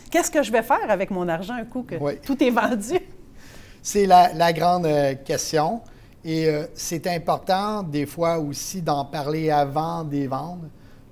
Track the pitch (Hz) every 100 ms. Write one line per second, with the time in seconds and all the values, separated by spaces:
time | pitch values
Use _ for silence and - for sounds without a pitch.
0 | - 330 330 311 220 226 233 349 320 190
1 | 190 185 175 165 190 247 226 254 240 165
2 | 143 143 - 269 254 226 220 226 220 359
3 | - - - - - - - - - 202
4 | 196 180 175 160 170 160 175 180 165 147
5 | 139 131 - 147 - 156 160 233 - -
6 | - - 165 160 160 151 - - - 165
7 | 185 170 170 156 - 190 208 214 170 147
8 | 143 170 170 165 147 135 - 190 160 143
9 | - 156 143 160 156 147 139 151 160 170
10 | 151 143 135 135 165 180 156 - - -
11 | -